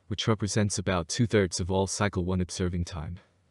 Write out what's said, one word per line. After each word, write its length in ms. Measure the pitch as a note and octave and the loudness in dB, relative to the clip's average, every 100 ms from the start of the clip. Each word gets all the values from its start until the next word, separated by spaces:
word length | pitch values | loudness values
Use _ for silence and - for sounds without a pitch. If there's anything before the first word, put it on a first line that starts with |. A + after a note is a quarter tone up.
| - | -8
which 200 | G#2 - | -4 0
represents 500 | A2 G#2 A2+ G#2 - | 2 2 2 0 0
about 300 | G2+ F#2 E2+ | 0 0 0
two-thirds 500 | - A#2 A2 F#2 - | 0 2 4 2 0
of 120 | F#2 | -2
all 160 | F#2+ F#2+ | 0 0
Cycle 400 | - G2+ F#2+ F2+ | 0 0 0 0
one 160 | F#2 | 0
observing 420 | F2+ - F2+ F2 | 0 -2 -2 -2
time. 340 | E2+ E2 D#2 F2+ _ _ _ | -4 -6 -10 -12 _ _ _